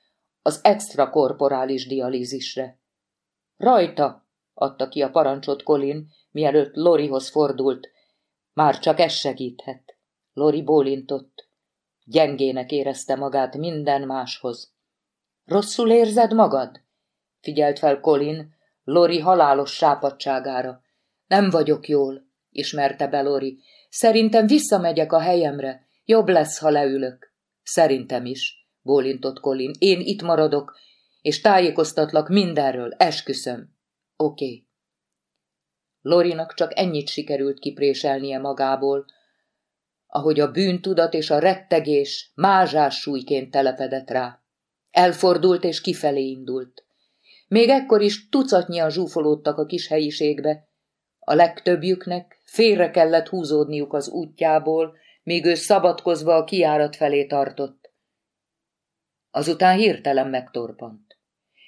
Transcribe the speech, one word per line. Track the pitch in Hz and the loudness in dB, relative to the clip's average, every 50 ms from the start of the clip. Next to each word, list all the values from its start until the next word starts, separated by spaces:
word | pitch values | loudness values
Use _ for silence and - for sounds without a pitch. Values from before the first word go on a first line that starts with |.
| _ _ _ _ _ _ _ _ - | _ _ _ _ _ _ _ _ -4
az | 147 151 - - | -4 -2 2 2
extrakorporális | 214 202 208 - - - - 139 - - 156 143 131 - - 143 139 139 127 131 131 135 131 127 | 2 2 2 -2 -6 -2 -2 -2 0 2 2 0 0 0 0 -2 0 0 -2 -4 -4 -6 -6 -6
dialízisre.” | 123 135 135 127 123 131 127 123 123 135 131 131 - - - 131 127 127 _ _ _ _ _ _ _ _ _ _ _ _ _ _ _ _ | -6 -6 -6 -4 -4 -4 -6 -6 -8 -10 -10 -12 -10 -10 -10 -10 -10 -12 _ _ _ _ _ _ _ _ _ _ _ _ _ _ _ _
„Rajta!” | - - 240 254 220 175 160 - - 147 131 - _ _ _ _ _ _ _ _ | -2 2 4 4 4 2 0 0 -2 -2 -2 -4 _ _ _ _ _ _ _ _
adta | - - 139 - - 160 131 | -4 -4 -4 -4 -4 -8 -6
ki | - 147 139 | -4 -4 -4
a | 131 | 0
parancsot | 135 170 151 135 139 139 139 - 139 143 - | 2 2 2 0 0 -4 -4 -6 -6 -4 -2
Colin, | - 156 143 139 139 147 156 151 - _ _ _ _ | 0 0 0 0 -2 -4 -6 -10 -16 _ _ _ _
mielőtt | - 147 156 143 139 151 143 - - | -6 -2 0 2 2 2 2 0 -2
Lorihoz | 143 160 175 170 151 147 143 135 131 131 - | 0 2 4 4 4 2 0 -4 -4 -6 -4
fordult. | - 151 151 139 135 123 135 135 127 127 - - _ _ _ _ _ _ _ _ _ _ _ _ - | 0 0 0 0 0 -2 -2 -2 -2 -4 -8 -20 _ _ _ _ _ _ _ _ _ _ _ _ -2
„Már | - 156 147 131 - | 0 2 2 2 0
csak | - 165 151 156 | 0 0 2 2
ez | 175 160 156 | 2 0 0
segíthet.” | - - 143 123 - 131 123 127 - - - 131 127 _ _ - _ _ _ _ _ _ _ - | -4 -6 -6 -6 -6 -8 -12 -12 -14 -14 -14 -16 -16 _ _ -20 _ _ _ _ _ _ _ -6
Lori | 135 143 151 143 156 151 | -2 0 0 0 0 0
bólintott. | 131 156 151 139 135 139 135 135 - 139 135 - _ _ - - _ _ _ _ _ _ _ _ _ _ _ _ | 2 2 2 2 2 -2 -4 -6 -8 -10 -10 -10 _ _ -20 -20 _ _ _ _ _ _ _ _ _ _ _ _
Gyengének | - 113 160 160 143 143 127 135 131 131 131 127 127 | -2 2 2 2 2 0 -2 -2 -2 -2 -4 -6 -6
érezte | 151 143 135 139 135 - - - 135 | -4 -4 -4 -4 -6 -8 -6 -6 -6
magát | 131 139 139 123 139 131 127 - | -4 -4 -4 -2 -2 -4 -4 -6
minden | 139 156 175 165 151 147 143 139 139 139 | -8 -8 -8 -8 -6 -2 -2 -2 -2 -2
máshoz. | 131 131 135 127 123 - - - 127 120 - - - _ _ _ _ _ _ _ _ _ _ _ _ _ _ _ | -4 -8 -8 -8 -10 -12 -10 -10 -10 -10 -10 -14 -20 _ _ _ _ _ _ _ _ _ _ _ _ _ _ _
„Rosszul | - 160 202 208 208 - - 240 220 | -2 -2 -2 -2 -2 -4 -2 2 4
érzed | 226 233 233 214 208 233 233 220 220 | 4 4 4 4 2 2 2 2 4
magad?” | 226 214 165 - 135 127 120 - - _ _ _ _ _ _ _ _ _ _ _ _ | 4 2 2 2 -2 -4 -6 -10 -18 _ _ _ _ _ _ _ _ _ _ _ _
figyelt | - - 151 147 147 143 143 139 | -12 -6 -2 0 0 0 0 0
fel | - 151 143 143 | 0 0 0 2
Colin | 143 160 151 139 143 147 156 160 151 - _ _ _ _ _ _ _ | 2 2 2 2 0 -2 -6 -8 -12 -16 _ _ _ _ _ _ _
Lori | - 139 170 175 165 175 170 | 0 2 4 4 4 2 0
halálos | 156 180 185 180 156 143 139 139 139 139 - | 2 2 4 4 4 4 4 2 0 -4 -2
sápadtságára. | - 165 151 143 139 - 139 139 - - 147 135 131 127 139 131 127 127 127 127 - _ _ _ _ _ _ _ _ _ | 0 2 2 2 2 -2 -6 -6 -6 -6 -6 -6 -4 -6 -6 -6 -6 -6 -8 -10 -14 _ _ _ _ _ _ _ _ _
„Nem | - 185 196 202 190 | 0 2 2 2 4
vagyok | 175 165 151 151 151 143 - - | 2 2 2 2 0 -2 -2 -2
jól”, | 151 143 139 135 135 135 _ _ _ _ _ _ | 0 0 0 -2 -4 -10 _ _ _ _ _ _
ismerte | - - 139 - - 147 143 139 135 - 147 | -10 -10 -10 -8 -4 -2 -2 -2 -2 -2 -6
be | 135 139 143 139 | -4 -2 -2 -2
Lori. | 139 143 139 131 135 135 - _ _ _ _ _ _ | 0 -2 -2 -4 -6 -10 -12 _ _ _ _ _ _
„Szerintem | - - - 226 220 226 220 220 214 226 214 | -4 0 2 4 4 4 4 4 4 4 4
visszamegyek | 214 294 302 - - 208 190 175 170 160 165 170 165 - | 6 4 2 2 2 0 0 0 0 0 0 0 2 2
a | 160 | 2
helyemre. | 156 180 180 175 170 147 143 143 135 135 127 - _ _ _ _ _ | 2 2 2 2 2 0 -2 -4 -8 -8 -10 -12 _ _ _ _ _
Jobb | - 220 226 202 - | 2 4 4 4 4
lesz, | 185 165 151 156 - - | 4 2 2 0 -2 -2
ha | 156 156 | 0 2
leülök.” | 147 147 147 139 135 135 131 127 127 - - - _ _ _ _ _ _ _ | 2 2 2 0 0 -2 -4 -6 -8 -10 -20 -20 _ _ _ _ _ _ _
„Szerintem | - - - 165 156 139 131 - - 135 123 123 | -4 0 2 2 2 2 0 -4 -4 -6 -6 -6
is”, | 120 131 139 - - - _ _ _ _ _ - | -6 -8 -8 -8 -10 -10 _ _ _ _ _ -2
bólintott | 131 139 143 131 135 135 127 127 135 131 - | 0 2 2 2 0 -4 -4 -6 -8 -8 -6
Colin. | - 143 135 135 131 135 - - | -4 -4 -4 -4 -4 -8 -4 0
„Én | - 196 190 175 | 2 2 2 2
itt | 180 - 202 - 165 | 0 -6 -8 -6 -2
maradok, | 170 170 151 156 151 143 143 139 - - _ _ _ _ _ _ _ _ _ | -2 0 2 2 2 0 -2 -4 -6 -14 _ _ _ _ _ _ _ _ _
és | - 147 147 - | -4 -4 -2 0
tájékoztatlak | - 214 202 185 180 170 - - 156 156 - - 156 151 - 156 151 151 | 2 4 4 4 4 2 0 0 -2 -2 0 -2 -2 0 0 0 0 2
mindenről, | 180 208 196 175 165 151 143 135 127 127 120 120 - | 2 0 0 0 0 -2 -2 -2 -2 -4 -6 -4 0
esküszöm.” | - - 170 151 - - - 135 - - 131 123 117 113 - _ _ _ _ _ _ _ _ _ | 2 2 2 0 -2 -6 -8 -8 -8 -8 -10 -10 -12 -14 -20 _ _ _ _ _ _ _ _ _
„Oké.” | - 156 151 156 - 143 131 120 123 _ _ _ _ _ _ _ _ _ _ _ _ _ _ _ _ _ _ _ _ _ _ _ _ _ _ _ _ | -2 -2 -2 -2 -4 -10 -10 -10 -12 _ _ _ _ _ _ _ _ _ _ _ _ _ _ _ _ _ _ _ _ _ _ _ _ _ _ _ _
Lorinak | - 135 165 175 175 175 170 160 160 160 - | -2 2 4 4 4 2 0 -4 -6 -8 -4
csak | - 170 160 - - | -4 -4 -2 -2 -2
ennyit | 196 180 165 147 143 - | -2 -2 -2 -4 -6 -8
sikerült | - - 151 - 147 139 135 139 139 - | -8 -8 -6 -4 -4 -2 -2 -4 -4 -6
kipréselnie | - - - - 143 143 135 135 - 147 135 135 135 139 135 131 | -8 -10 -6 -2 0 0 0 0 -2 -2 -2 -2 -4 -6 -8 -6
magából, | 135 139 135 135 139 131 135 135 139 139 139 139 139 _ _ _ _ _ _ _ _ _ _ _ _ _ _ _ _ _ _ _ _ | -6 -6 -4 -2 -2 -2 0 0 0 0 -2 -2 -4 _ _ _ _ _ _ _ _ _ _ _ _ _ _ _ _ _ _ _ _
ahogy | _ - - 139 156 156 147 | _ -6 -2 0 0 2 2
a | 147 139 | 0 0
bűntudat | 123 - 196 190 180 180 180 190 185 160 170 165 - | 0 0 0 0 0 -2 -4 -2 0 0 0 0 0
és | 160 151 - | -4 -2 -2
a | 156 147 | 0 2
rettegés | 151 190 185 185 - - 180 160 139 143 151 143 143 139 - - - _ _ | 2 2 0 0 -2 -2 -2 0 0 0 0 0 0 -2 -6 -12 -14 _ _
mázsás | - 175 196 196 190 185 156 139 151 147 139 135 - | -2 2 2 4 4 2 2 2 0 0 0 -2 -4
súlyként | - 151 143 131 127 - 147 135 127 127 | -8 -8 -8 -6 -4 -4 -4 -4 -4 -4
telepedett | - 139 135 131 131 - 135 127 135 135 131 - | -2 0 0 0 -2 -4 -6 -6 -6 -8 -6 -6
rá. | 120 127 127 123 - _ _ _ _ _ _ _ _ _ _ _ | -6 -4 -4 -6 -10 _ _ _ _ _ _ _ _ _ _ _
Elfordult | - 175 180 180 170 175 - 185 180 160 151 185 180 175 180 | 2 4 4 4 4 2 2 2 2 4 4 2 2 2 0
és | 175 160 - | -4 -4 -4
kifelé | - - 175 - - 147 143 139 135 | -4 -6 -4 -2 -2 -2 -2 -2 -4
indult. | 135 131 131 131 127 127 131 127 127 _ _ - _ _ _ _ _ _ _ _ _ _ _ _ - | -4 -6 -10 -8 -8 -8 -8 -8 -10 _ _ -20 _ _ _ _ _ _ _ _ _ _ _ _ 0
Még | 190 220 233 240 | 2 4 6 6
ekkor | 269 269 262 - 226 208 208 | 4 4 4 4 4 4 4
is | 202 202 - - _ | 2 0 -2 -6 _
tucatnyian | - 269 262 262 208 185 175 175 175 170 165 156 | 0 0 2 2 2 2 2 0 -2 -2 -2 -2
zsúfolódtak | 147 170 185 160 - 170 151 151 151 147 147 147 147 151 | -2 -2 -4 -4 -4 -2 0 0 0 0 -2 -4 -4 -4
a | 151 | -4
kis | 151 180 170 - - | -6 -6 -8 -6 -4
helyiségbe. | 160 156 156 147 147 - 160 147 151 139 139 151 151 151 _ _ _ _ _ _ _ _ _ _ _ _ | -2 -2 -2 -2 -4 -2 -2 -2 -2 -2 -2 -4 -4 -4 _ _ _ _ _ _ _ _ _ _ _ _
A | _ - 147 | _ 0 2
legtöbbjüknek | 156 170 165 165 - - 180 180 165 156 185 185 180 - 180 175 180 175 _ _ _ _ | 4 4 4 2 -2 -2 -2 -2 0 0 -2 -4 -4 -4 -6 -8 -8 -8 _ _ _ _
félre | _ - - 226 226 202 175 175 160 | _ 0 2 4 4 4 4 2 2
kellett | - 180 165 160 165 165 160 - | 2 2 2 4 4 2 0 -2
húzódniuk | - 185 165 147 151 151 151 143 151 147 143 143 - | -6 -6 -4 0 0 0 0 0 -2 -6 -6 -6 -6
az | 147 135 135 | -6 -6 -6
útjából, | - 175 165 156 - - 165 160 156 156 147 151 160 160 160 156 156 _ _ _ _ _ - | -8 -8 -8 -8 -6 -2 0 2 2 2 2 0 0 0 -2 -4 -6 _ _ _ _ _ -6
míg | - 175 175 147 | -4 -2 0 2
ő | 170 170 | 0 0
szabadkozva | 165 - - 208 196 175 180 165 - - 180 170 151 156 160 170 | 0 2 2 2 4 4 2 2 0 0 -2 -2 0 2 2 2
a | 160 156 | 2 2
kijárat | 160 - 190 170 156 151 151 151 147 147 | 0 0 0 2 2 2 2 0 0 -2
felé | - 160 143 143 143 139 | -2 -2 0 0 0 -2
tartott. | 139 147 143 139 135 - - 139 139 - _ _ - _ _ _ _ _ _ _ _ _ _ _ _ _ _ _ _ _ _ _ _ _ _ _ _ _ _ _ _ | 0 -2 -2 -2 -2 -4 -8 -10 -10 -10 _ _ -20 _ _ _ _ _ _ _ _ _ _ _ _ _ _ _ _ _ _ _ _ _ _ _ _ _ _ _ _
Azután | - 139 147 160 170 - 185 185 185 | -8 -6 -4 -2 0 2 4 4 4
hirtelen | 190 220 208 170 - - 147 139 131 131 135 | 4 4 2 0 0 -2 -2 0 0 0 -2
megtorpant. | 131 127 127 - - 120 117 113 110 - 120 117 110 107 _ _ _ _ _ _ _ _ _ _ _ _ _ | -4 -8 -8 -8 -10 -10 -10 -10 -12 -14 -16 -18 -18 -20 _ _ _ _ _ _ _ _ _ _ _ _ _